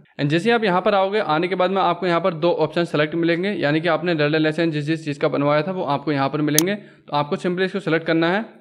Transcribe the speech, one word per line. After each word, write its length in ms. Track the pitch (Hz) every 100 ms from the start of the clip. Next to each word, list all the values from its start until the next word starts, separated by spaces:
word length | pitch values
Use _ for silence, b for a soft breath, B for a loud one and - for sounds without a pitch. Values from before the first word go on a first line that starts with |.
| b -
And 100 | 143
जैसे 220 | 160 208
आप 120 | 240
यहाँ 180 | 220 175
पर 140 | 214 202
आओगे, 240 | 190 214
आने 280 | 175 151 180
के 80 | 185
बाद 160 | 180
में 100 | 190
आपको 260 | 175 170 185
यहाँ 140 | 170
पर 120 | 185 160
दो 160 | 175
ऑप्शन 300 | - 151 170
सेलेक्ट 320 | 170 151 156 165
मिलेंगे, 360 | 165 170 196
यानी 300 | 208 143 156
कि 60 | 170
आपने 260 | 156 175
लर्नर 260 | 165 147 156
लाइसेंस 340 | 156 151 165
जिस 120 | 151 147
जिस 200 | 160 151
चीज़ 140 | 143
का 80 | 156
बनवाया 340 | 139 143 151
था 100 | 156
वो 120 | 185 135
आपको 260 | 143 151
यहाँ 180 | 143 139
पर 120 | 147
मिलेंगे। 340 | 147 151 175 202
तो 380 | - - -
आपको 220 | 147 147 185
simply 260 | 185 180
इसको 180 | 185 196
सेलेक्ट 260 | 170 160 165
करना 240 | 165 165
है 140 | 196 226 -